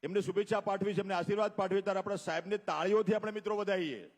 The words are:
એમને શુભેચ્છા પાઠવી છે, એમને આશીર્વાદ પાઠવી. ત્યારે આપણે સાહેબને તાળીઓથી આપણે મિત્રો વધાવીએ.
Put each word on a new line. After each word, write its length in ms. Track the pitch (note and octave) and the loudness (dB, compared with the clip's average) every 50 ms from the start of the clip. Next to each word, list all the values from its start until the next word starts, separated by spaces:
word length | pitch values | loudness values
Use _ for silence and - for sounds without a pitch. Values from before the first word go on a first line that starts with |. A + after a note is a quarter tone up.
| - | -6
એમને 160 | D#3 F#3 G3+ | 0 0 0
શુભેચ્છા 400 | F#3+ D3+ F3+ G3 G#3 - A3 G#3 | 0 2 0 0 0 2 0 0
પાઠવી 340 | G3 G#3 G3 F#3+ G3 G#3 G3 | 0 0 -2 0 0 0 0
છે, 60 | F3 | 0
એમને 140 | G3 F#3+ G3 | 0 0 0
આશીર્વાદ 440 | F3 E3+ - G#3 G#3 G#3+ G3+ G3+ - | 0 2 0 2 2 2 0 2 0
પાઠવી. 240 | F#3+ F#3+ F#3+ G3 F#3+ | 0 2 2 0 0
ત્યારે 180 | G3+ G3 F#3+ F#3+ | 0 0 0 0
આપણે 200 | G3+ G3+ F3+ - | -2 -4 -4 -2
સાહેબને 300 | - D#3+ E3 E3+ F#3+ G#3 G3+ - - | -2 -2 -2 -2 -2 -4 -4 -2 -2
તાળીઓથી 460 | D#3+ D3+ E3 F#3+ G#3 A3 G#3+ F3+ G#3+ | -2 0 2 4 4 4 4 4 2
આપણે 200 | G#3 G3+ G#3+ G#3 | 2 0 -4 -6
મિત્રો 200 | G#3+ G#3 G#3 G#3+ | -4 -4 -2 -2
વધાવીએ. 440 | G#3 G#3 F#3+ G3 F#3 F3 D#3 C3 G#2 F2 D2+ _ | -2 0 0 0 0 0 -2 -4 -8 -10 -16 _